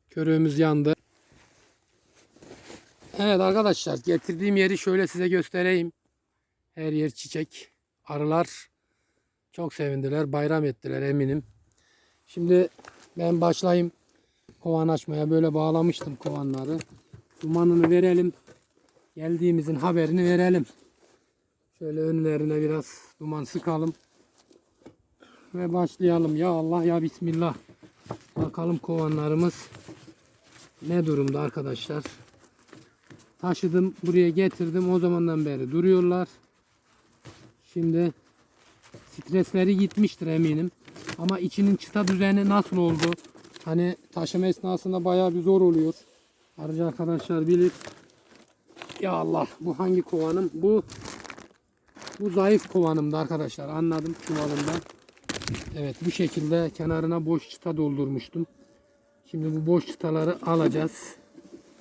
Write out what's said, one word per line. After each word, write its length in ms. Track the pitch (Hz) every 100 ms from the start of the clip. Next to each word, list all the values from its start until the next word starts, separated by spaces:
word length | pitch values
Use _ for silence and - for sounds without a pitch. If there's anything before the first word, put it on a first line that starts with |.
| _
Körüğümüz 480 | 165 160 160 160 143
yandı. 360 | 160 151 147 160 _ _ _ _ _ _ _ _ _ _ _ _ _ _ - - - - - _ - -
Evet 220 | 202 190
arkadaşlar, 580 | 190 202 214 160 165 135
getirdiğim 580 | 175 170 - 170 202 196
yeri 220 | 190 190
şöyle 280 | 196 190 190
size 220 | 175 180
göstereyim. 640 | 180 - 180 180 185 170 - _ _ _ _ _ _ _
Her 180 | - 156
yer 180 | 151 151
çiçek. 580 | - - 156 160 - - _ _ _ -
Arılar 640 | 147 151 160 - - - _ _ _ _ _ _ _ _
çok 220 | - 165
sevindiler, 580 | - 147 135 135 147 147
bayram 320 | 147 147 160
ettiler 380 | 147 123 135 131
eminim. 400 | 139 143 135 151 - _ _ _ _ _ _ _ _
Şimdi 420 | - 170 180 180 - - - - -
ben 220 | 170 170
başlayayım 520 | 170 165 185 175 175 - _ _ _ _ _ -
kovan 280 | 170 160 160
açmaya. 420 | 156 - 151 151
Böyle 240 | 160 160
bağlamıştım 640 | 151 156 165 170 160 - 131
kovanları. 600 | - 147 139 135 135 160 - - _ - _ -
Dumanını 480 | 160 170 175 170 165
verelim. 420 | 180 185 175 180 - - - _ _ _ _ _ -
Geldiğimizin 580 | 160 170 175 165 151
haberini 500 | 151 180 170 156 180
verelim. 420 | 175 180 180 180 - - _ _ _ _ _ _ _ _ _ -
Şöyle 220 | 160 156
önlerine 600 | 160 160 156 151 151 151
biraz 380 | 151 156 - - - -
duman 240 | 156 151
sıkalım. 480 | 131 - 170 156 165 - _ _ _ _ _ - _ _ - - _ _ - _ _
Ve 180 | 180 175
başlayalım. 640 | 175 170 - 175 170 160 156
Ya 120 | 180
Allah, 360 | 165 160 170
ya 180 | 170 170
Bismillah. 520 | 160 - 165 160 170 - - - - _ - - _ -
Bakalım 420 | 160 - 165 170
kovanlarımız 760 | - 165 156 156 151 156 175 - - - - - - - _ _ _ - - _ 151
ne 180 | 175 160
durumda 340 | 143 139 143
arkadaşlar. 640 | 147 160 139 123 - 151 - - - _ - _ _ - - _ - - _ _
Taşıdım, 540 | 175 - 180 180 190 - 170
buraya 240 | 175 175
getirdim. 600 | 160 190 - 170 175 185
O 60 | 180
zamandan 460 | 175 175 170 160
beri 280 | 147 135 127
duruyorlar. 560 | 160 180 185 180 180 175 - _ _ _ _ _ _ _ _ - - - _ _
Şimdi 400 | 175 165 165 175 - _ _ _ _ _ _ - - -
stresleri 640 | - - 185 175 190 185 190
gitmiştir 480 | 196 - 208 - 165
eminim. 440 | 160 165 151 175 - - - - -
Ama 200 | 175 185
içinin 380 | 185 - 202 190
çıta 320 | - 208 185
düzeni 400 | 190 196 202 196
nasıl 280 | 202 - 185
oldu? 360 | 170 160 170 175 - - - -
Hani 320 | 165 165 175 175 _
taşıma 340 | 175 165 180 190
esnasında 580 | - 185 180 190 185
bayağı 300 | 180 185 185
bir 80 | 175
zor 180 | 170 190
oluyor. 340 | 180 165 160 - - _ _ _ _ -
Arıcı 280 | 156 156 170
arkadaşlar 640 | - 165 165 - 165 160
bilir. 240 | 175 180 - - - - _ _ - _ _ _ - - -
Ya 120 | 190
Allah, 340 | 170 160 160 - -
bu 180 | 165 139
hangi 240 | 185 185
kovanım? 480 | - 170 160 175 185
Bu, 300 | 160 190 214 - - - - - - - _ _ _ _ - - -
bu 100 | 202
zayıf 420 | 180 190 214 -
kovanımdı 440 | 190 165 156 147 156
arkadaşlar. 520 | 151 160 143 - 143
Anladım 480 | 156 165 160 160 160 -
çuvalından. 540 | 156 147 147 147 170 - - _ _ - - - - - 156
Evet, 180 | 143 127 170
bu 40 |
şekilde 600 | - 165 - 151 170 160 -
kenarına 500 | 160 160 160 165 156
boş 220 | 165 -
çıta 280 | - 175 160
doldurmuştum. 720 | 147 139 135 131 - 170 170 _ - _ _ _ _ _ _
Şimdi 260 | 165 156 156
bu 100 | 156
boş 200 | 175 -
çıtaları 520 | - 165 160 160 175 -
alacağız. 680 | 165 165 156 160 - - - _ - - - - -